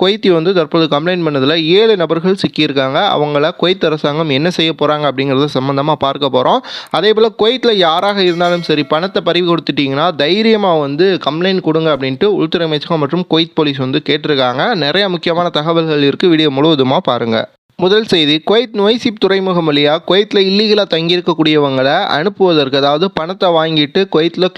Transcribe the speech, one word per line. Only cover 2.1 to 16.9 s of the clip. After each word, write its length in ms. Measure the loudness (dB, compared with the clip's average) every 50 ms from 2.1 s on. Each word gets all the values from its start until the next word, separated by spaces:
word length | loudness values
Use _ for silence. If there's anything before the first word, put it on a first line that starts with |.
| -2 -2 0 -2 -2
சிக்கியிருக்காங்க. 720 | 0 -2 -4 -2 -2 -2 -2 0 -2 -2 0 0 -2 0 0
அவங்கள 420 | 0 0 -2 0 0 0 0 0 -2
குவைத் 300 | -2 -2 -2 0 0 0
அரசாங்கம் 440 | -2 -2 0 -2 -2 -2 -2 -2 -2
என்ன 200 | 0 0 0 -2
செய்ய 240 | 0 0 -2 -2 0 0
போறாங்க 280 | 0 0 0 0 0 -2
அப்படிங்கறது 380 | -2 -2 -2 0 0 0 0 0 -2
சம்பந்தமா 400 | -2 -2 -2 -2 -2 0 0 0
பார்க்க 360 | 0 0 -4 -2 -2 -4 0
போறோம். 300 | 0 0 2 2 0 0 -2 -6 -16 -16 -12 -4
அதே 240 | -4 0 2 2 4
போல 180 | 4 2 0 0 0 0
குவைத்ல 300 | 0 0 0 0 0 2
யாராக 500 | 2 2 2 2 0 0 -2 0 0 0
இருந்தாலும் 380 | 0 2 0 0 0 0 -2
சரி, 220 | 0 -2 0 0 0
பணத்தை 380 | -2 -2 -2 -2 -2 -4 -4
பறி 200 | -2 0 -2 0
கொடுத்துட்டீங்கன்னா 760 | 0 0 0 -2 -2 -4 -4 -2 -2 -2 0 0 -2 -2 0
தைரியமா 600 | 0 0 0 0 2 2 2 2 2 2 2 2
வந்து 440 | 0 0 -2 0 0 0 0 0 0 -2 -4
கம்ப்ளைண்ட் 320 | -4 -2 -2 0 0 0
கொடுங்க 340 | 0 0 -2 0 0 0 -2
அப்படின்ட்டு 300 | 0 -2 -4 -2 0 0
உள்துறை 420 | 0 0 0 -2 -2 -2 -2 -2 -2
அமைச்சகம் 320 | -2 -4 -2 -2 -2 -2
மற்றும் 260 | 0 0 -2 -2 -2 0
குவைத் 280 | 0 0 0 0 -2
போலீஸ் 220 | -2 -2 -2 0 -2
வந்து 240 | -4 -2 -2 -4 -2 -2
கேட்டிருக்காங்க. 680 | -4 -2 0 -2 0 0 0 -2 0 -2 -2 -2 -2
நிறைய 340 | -2 -2 -2 0 0 0 0
முக்கியமான 400 | -2 -4 -2 -2 -2 0 -2 -2
தகவல்கள் 540 | -2 -2 -2 0 0 0 0 0 0 2 2
இருக்கு, 240 | 0 0 2 2 2
வீடியோ 220 | 2 4 2 2
முழுவதுமா 480 | 2 2 2 2 2 2 2 2